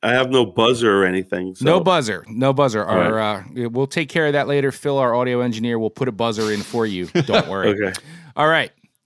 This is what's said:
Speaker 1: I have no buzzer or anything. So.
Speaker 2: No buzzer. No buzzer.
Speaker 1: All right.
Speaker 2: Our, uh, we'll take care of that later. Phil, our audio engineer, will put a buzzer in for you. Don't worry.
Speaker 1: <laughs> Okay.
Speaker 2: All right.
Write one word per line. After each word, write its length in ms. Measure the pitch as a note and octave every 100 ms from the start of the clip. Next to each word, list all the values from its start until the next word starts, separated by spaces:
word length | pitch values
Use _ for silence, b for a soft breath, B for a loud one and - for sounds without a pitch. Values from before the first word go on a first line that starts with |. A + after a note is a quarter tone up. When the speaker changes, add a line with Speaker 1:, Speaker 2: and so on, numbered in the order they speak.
Speaker 1:
I 80 | A2+
have 180 | B2 B2+
no 160 | B2+ G#2
buzzer 580 | A#2 A2+ A#2+ A2+ G2
or 20 | F#2
anything. 500 | F#2 F#2 F2+ F#2 F#2
So. 80 |
Speaker 2:
No 160 | C3+ F3+
buzzer. 460 | F3 F3 A2 F2+ -
No 240 | A2 C3+
buzzer. 320 | C3+ C3+ G#2+
Speaker 1:
All 140 | F#2 A2
right. 100 | G#2+
Speaker 2:
Our, 320 | A2 G#2+ G2+ F2+ B2 A#2
uh, 40 |
we'll 180 | A#2+ C3+
take 220 | E3+ D3
care 180 | E3+ D3+
of 60 |
that 160 | D3 B2
later. 240 | C#3+ C3+
Phil, 240 | - D3 C#3
our 180 | B2 A#2+
audio 240 | B2+ B2
engineer, 400 | B2 A2 A#2+ A2+
will 100 | A2
put 200 | - B2+
a 20 |
buzzer 400 | G2+ A#2 G#2+ G#2+
in 80 | G#2
for 240 | - A#2 A2+
you. 200 | F#2 F2
Don't 420 | F3 C3+ G3 E2
worry. 220 | G2 G#2+
Speaker 1:
<laughs> 120 | G2+
Okay. 120 | G2 F#2+ D3 E3+ D#3+ -
Speaker 2:
All 120 | D3+
right. 220 | D#3+ A2 _ _ _